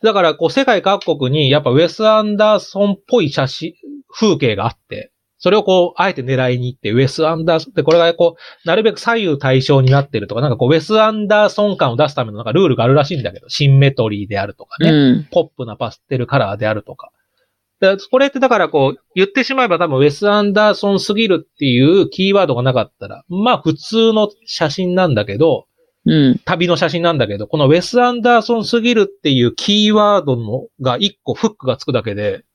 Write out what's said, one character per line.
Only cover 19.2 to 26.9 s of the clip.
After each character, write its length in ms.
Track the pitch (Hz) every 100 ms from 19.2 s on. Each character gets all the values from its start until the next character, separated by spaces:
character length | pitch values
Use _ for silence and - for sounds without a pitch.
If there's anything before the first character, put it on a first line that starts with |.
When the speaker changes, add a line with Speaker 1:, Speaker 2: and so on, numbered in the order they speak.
Speaker 1:
っ 40 | 196
て 140 | 196
し 120 | 247
ま 100 | 262
え 40 | 240
ば 100 | 170
多 100 | 175
分 100 | 135
ウ 40 |
ェ 80 | 143
ス・ 180 | 143 208
ア 120 | 208
ン 100 | 202
ダ 200 | 202 214
ー 20 |
ソ 180 | 202 202
ン 80 | 196
す 140 | -
ぎ 120 | 208 226
る 160 | 175
っ 140 | - _
て 80 |
い 380 | 139 120 135 190
う 80 | 160
キ 220 | - 190
ー 40 | 196
ワ 80 |
ー 20 | 175
ド 80 |
が 80 | 120
な 120 | 127
か 80 | 123
っ 100 | 107 _
た 80 | 98
ら、 160 | - _
ま 240 | 175 226
あ 100 | 254
普 100 | 160
通 400 | 151 - 220 226
の 160 | 214 208 _
写 260 | - - 160
真 240 | 147 185
な 140 | 180 180
ん 60 |
だ 100 | 117
け 140 | 107 101
ど、 280 | 160 139 - _ _ _
Speaker 2:
う 260 | - 160 139
ん。 60 | 123
Speaker 1:
旅 220 | - 170 175
の 100 | 165
写 140 | 170